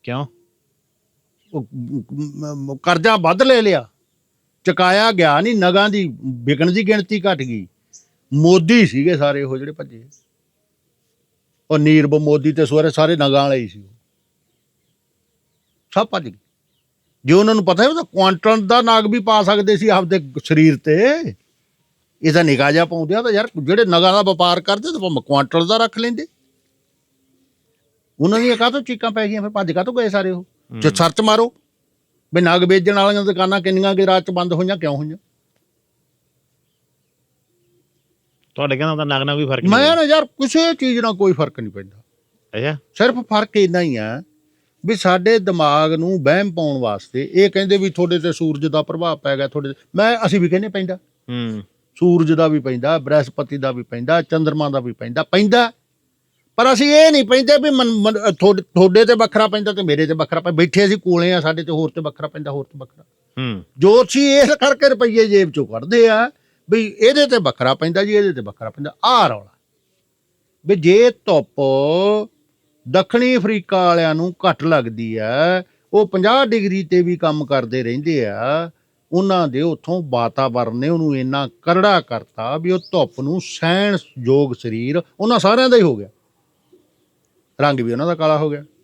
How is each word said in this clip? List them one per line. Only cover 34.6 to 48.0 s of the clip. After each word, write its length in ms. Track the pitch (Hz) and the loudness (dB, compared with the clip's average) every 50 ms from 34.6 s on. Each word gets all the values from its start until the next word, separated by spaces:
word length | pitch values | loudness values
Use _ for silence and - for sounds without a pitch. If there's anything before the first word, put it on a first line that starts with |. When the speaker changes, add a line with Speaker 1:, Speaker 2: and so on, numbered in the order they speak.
| 185 185 202 | -2 -4 -4
Speaker 2:
ਕਿਉਂ 200 | 175 160 147 143 | -4 -4 -6 -4
ਹੋਈਆਂ? 200 | 139 151 151 160 196 _ _ _ _ _ _ _ _ _ _ _ _ _ _ _ _ _ _ _ _ _ _ _ _ _ _ _ _ _ _ _ _ _ _ _ _ _ _ _ _ _ _ _ _ _ _ _ _ 349 349 _ _ _ _ _ _ _ _ _ _ _ _ _ _ _ _ _ | -4 -6 -10 -12 -14 _ _ _ _ _ _ _ _ _ _ _ _ _ _ _ _ _ _ _ _ _ _ _ _ _ _ _ _ _ _ _ _ _ _ _ _ _ _ _ _ _ _ _ _ _ _ _ _ _ _ _ _ _ _ _ _ _ _ _ _ _ _ _ _ _ _ _
Speaker 1:
ਤੁਹਾਡੇ 220 | - 143 143 135 | -6 -4 -4 -2
ਕਹਿੰਦਾ 180 | 131 151 160 156 | -2 -2 -4 -2
ਤਾਂ 100 | 151 151 | -4 -2
ਨਗ 180 | 143 139 135 135 | -2 -2 -2 -2
ਨਾਲ 120 | 143 143 | -2 -2
ਕੋਈ 100 | 147 151 | -4 -2
ਫਰਕ 180 | 131 135 123 156 | -2 -4 -2 0
ਨਹੀਂ 80 | 185 | 2
Speaker 2:
ਮੈਂ 180 | 208 247 285 311 | 2 4 4 2
Speaker 1:
ਹੈ? 60 | 330 | 2
Speaker 2:
ਨਾ 80 | 339 311 | 0 2
ਯਾਰ, 220 | 285 302 311 302 | 2 2 0 0
ਕਿਸੇ 480 | - _ - 269 247 - 320 330 330 330 | -4 _ -6 -6 0 0 0 0 0 -2
ਚੀਜ਼ 260 | - 269 262 240 240 | -2 -2 -2 -2 -2
ਨਾਲ 140 | 226 226 208 | -2 -4 -2
ਕੋਈ 200 | 180 202 190 170 | 0 0 0 2
ਫਰਕ 260 | 139 156 147 151 - | 0 -2 -6 _ -12
ਨਹੀਂ 120 | 113 104 | -12 -12
ਪੈਂਦਾ। 260 | 92 101 95 98 98 107 _ _ _ _ _ _ _ _ _ _ - | -12 -14 -18 -18 _ -20 _ _ _ _ _ _ _ _ _ _ -8
Speaker 1:
ਅੱਛਾ। 200 | 107 123 147 156 139 _ _ _ | -6 -6 -6 -6 -8 _ _ _
Speaker 2:
ਸਿਰਫ 220 | - 214 247 240 | 0 0 0 0
ਫਰਕ 420 | 247 233 _ 214 214 220 - _ | -2 -8 _ -2 -2 -2 0 _
ਇੰਨਾ 240 | 208 196 175 175 180 | 0 0 2 0 -2
ਹੀ 140 | 175 156 127 | -2 -2 -4
ਆ 280 | 113 107 107 117 143 - _ _ _ _ _ _ _ _ _ _ _ - | -6 -6 -8 -8 -10 -12 _ _ _ _ _ _ _ _ _ _ _ -6
ਵੀ 100 | 170 226 | -6 -6
ਸਾਡੇ 440 | 190 - - 185 185 180 214 226 220 | 0 0 0 0 2 2 2 0 2
ਦਿਮਾਗ 540 | 185 196 185 165 156 147 143 151 156 156 165 | 0 -2 -2 0 0 2 2 2 2 0 0
ਨੂੰ 300 | 156 165 180 190 180 135 | -2 -2 -2 -2 0 0
ਵਹਿਮ 280 | 139 156 185 202 202 | 2 2 2 0 -4
ਪਾਉਣ 300 | 165 170 160 147 139 131 | -4 -4 -4 -4 -4 -4
ਵਾਸਤੇ 480 | 123 110 104 98 - _ - 127 143 - - | -4 -4 -6 -6 -10 _ -8 -8 -8 -2 2
ਇਹ 160 | 180 202 190 | 2 2 2
ਕਹਿੰਦੇ 280 | - 190 196 185 202 | 2 -2 0 0 0
ਵੀ 120 | 196 190 190 | 0 0 -4
ਤੁਹਾਡੇ 300 | - - | -2 -2